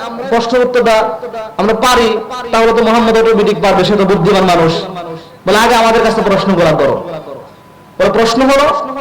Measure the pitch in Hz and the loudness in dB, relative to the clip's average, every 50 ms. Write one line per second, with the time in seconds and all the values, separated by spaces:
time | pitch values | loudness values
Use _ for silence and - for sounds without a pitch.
0 | - - - - 254 269 240 233 233 - 254 247 247 - 247 247 202 226 220 220 | -6 -8 -10 -10 -6 -2 -2 -2 -2 0 0 0 0 2 2 0 2 2 2 2
1 | 220 220 220 - - 240 233 226 220 220 - - 185 214 226 220 254 254 247 240 | 0 0 -4 -8 -10 -12 -10 -10 -12 -10 -6 -4 -2 -2 0 0 0 2 2 2
2 | 233 220 214 214 - - - - - - 233 226 226 233 240 240 226 220 220 240 | 2 0 0 -2 -6 -8 -10 -12 -8 -4 0 0 2 2 2 2 0 2 2 2
3 | 226 220 220 226 226 226 220 202 208 - 202 - 202 196 185 185 180 - 214 202 | 2 2 2 2 4 4 2 2 2 0 0 0 0 0 2 2 2 0 2 0
4 | - 175 202 175 160 202 202 190 185 185 175 170 165 165 165 - - - - - | 2 2 0 0 2 2 2 2 2 2 2 2 2 0 0 -2 -6 -8 -12 -12
5 | - - 165 - - - - - - 185 196 214 233 240 247 226 226 226 226 226 | -12 -12 -14 -14 -16 -20 -20 -10 -4 -2 0 2 2 2 2 2 2 2 2 2
6 | 208 220 208 220 190 196 196 190 - 196 190 165 165 160 156 - - - - - | 2 2 0 0 0 0 0 0 0 0 0 2 2 2 2 2 2 0 0 -2
7 | - 175 160 156 - 147 135 - - - - - - - - - - - - - | -4 -8 -10 -12 -12 -14 -16 -16 -18 -20 -20 -20 -20 -20 -20 -20 -20 -20 -6 -2
8 | 185 208 196 226 233 220 233 254 262 262 277 277 294 311 285 - - 269 262 277 | -2 0 0 0 -2 0 0 0 2 2 2 2 2 2 0 -2 -6 -8 -10 -10